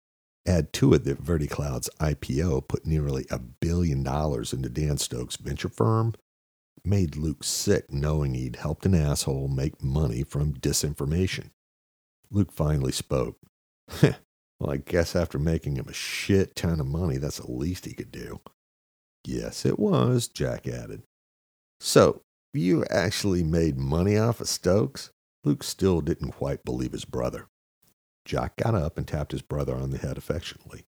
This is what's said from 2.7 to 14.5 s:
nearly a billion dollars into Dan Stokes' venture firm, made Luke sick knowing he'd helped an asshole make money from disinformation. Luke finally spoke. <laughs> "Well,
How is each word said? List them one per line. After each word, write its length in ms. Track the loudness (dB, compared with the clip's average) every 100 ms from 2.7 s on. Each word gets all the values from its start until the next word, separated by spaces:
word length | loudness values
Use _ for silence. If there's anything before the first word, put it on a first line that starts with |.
| -6
nearly 420 | 0 0 0 -4 -4
a 80 | -6
billion 640 | -6 -6 -2 2 2 0
dollars 500 | 0 0 0 -2 -4
into 160 | -6 -4
Dan 300 | -2 -2 0
Stokes' 380 | -4 -6 -8 -10
venture 340 | -8 -6 -6
firm, 440 | 2 2 4 0 -4 _ _ _ _ _ _
made 320 | 0 2 2 0
Luke 260 | -4 -4
sick 480 | -4 -4 2 2 0
knowing 440 | -2 0 0 0
he'd 220 | -2 -6 -6
helped 280 | -6 0
an 100 | 4
asshole 540 | 4 4 2 0 -2 -2
make 340 | 0 -2 -2
money 400 | -2 2 2 0
from 300 | -4 0 -2
disinformation. 1000 | 0 -2 0 -2 -2 -2 2 0 -2 -10 _ _ _ _ _ _ _ _
Luke 220 | 0 0
finally 400 | 0 0 2 0
spoke. 460 | -4 -2 -2 -2 -6 -20 _ _ _ _
<laughs> 140 | 4
"Well, 680 | 4 4 _ _ _